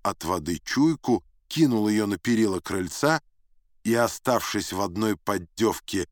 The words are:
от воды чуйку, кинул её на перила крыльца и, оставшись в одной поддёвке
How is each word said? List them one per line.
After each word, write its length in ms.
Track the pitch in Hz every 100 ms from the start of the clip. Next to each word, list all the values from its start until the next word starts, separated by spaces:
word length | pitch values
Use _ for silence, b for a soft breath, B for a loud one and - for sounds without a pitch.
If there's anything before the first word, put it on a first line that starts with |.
от 220 | 101 95
воды 340 | 82 90 76 85
чуйку, 600 | - - 151 156 - 113 - _ -
кинул 400 | 156 156 113 104
её 180 | 107 104
на 120 | 98
перила 420 | - 113 110 92
крыльца 600 | - 95 92 - 143 160 - _ _ _ _ _
и, 100 | 110
оставшись 800 | 117 117 - - 120 - 104 95
в 80 | 92
одной 360 | 98 87 110 101
поддёвке 920 | - 101 87 - 110 95 - 98 87